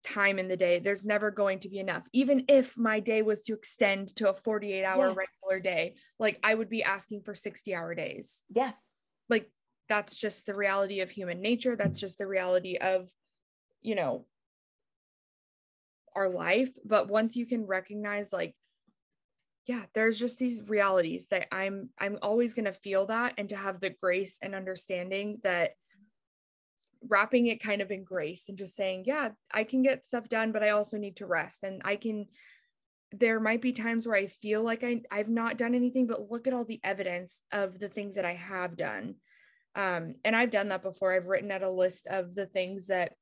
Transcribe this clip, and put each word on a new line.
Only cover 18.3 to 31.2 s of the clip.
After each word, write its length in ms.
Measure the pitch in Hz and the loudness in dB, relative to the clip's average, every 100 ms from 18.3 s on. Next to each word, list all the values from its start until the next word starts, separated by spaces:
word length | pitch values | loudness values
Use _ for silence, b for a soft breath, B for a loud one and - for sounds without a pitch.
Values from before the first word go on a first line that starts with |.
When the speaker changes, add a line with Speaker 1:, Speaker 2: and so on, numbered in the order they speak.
Speaker 1:
like, 240 | 185 165 - _ _ _ _ _ _ _ _ _ _ - | -4 -4 -8 _ _ _ _ _ _ _ _ _ _ -6
yeah, 200 | 247 185 | -6 -4
there's 240 | 214 220 214 | 2 2 2
just 200 | 240 240 | -2 0
these 280 | 254 226 208 | -2 -2 0
realities 580 | 208 196 190 165 175 - | 4 6 4 2 -2 -2
that 200 | 185 - | -2 -2
I'm, 380 | 185 196 196 - - | -2 -2 -4 -10 -6
I'm 180 | 196 208 | -6 -2
always 320 | 202 220 240 | 2 4 4
gonna 200 | 233 208 | 2 -4
feel 340 | 185 202 190 196 | -4 0 0 2
that, 280 | 226 240 - | 0 0 -2
and 120 | 202 | -6
to 60 | 202 | -4
have 240 | 196 185 | -6 -2
the 100 | 190 185 | -4 -2
grace 380 | 185 180 190 - | 0 0 -2 -8
and 140 | 196 196 | -8 -6
understanding 840 | 185 180 - 185 180 196 208 208 | -6 -8 -6 -6 -2 -4 -4 -2
that 280 | 196 175 165 - b b b _ _ _ _ _ _ _ _ _ - | 0 2 0 -2 b b b _ _ _ _ _ _ _ _ _ 2
wrapping 400 | 208 214 254 240 | 2 6 6 4
it 140 | 220 | 2
kind 200 | 214 202 | -2 -2
of 100 | 196 | -2
in 120 | 196 | -6
grace 460 | 185 185 151 180 - | -6 -4 -4 -6 -14
and 80 | 196 | -12
just 180 | 190 - | -12 -4
saying, 280 | 196 185 190 | -4 -2 -2
"Yeah, 240 | 302 254 214 _ | -2 -2 -6 _
I 120 | - | -2
can 180 | 220 262 | 0 2
get 220 | 262 262 - | 4 2 -2
stuff 220 | 247 226 | -6 -2
done, 220 | 226 220 | 0 0
but 120 | 214 | 2
I 60 | 214 | 4
also 280 | 208 208 214 | 4 0 -4
need 200 | 202 | -6
to 80 | 185 | -10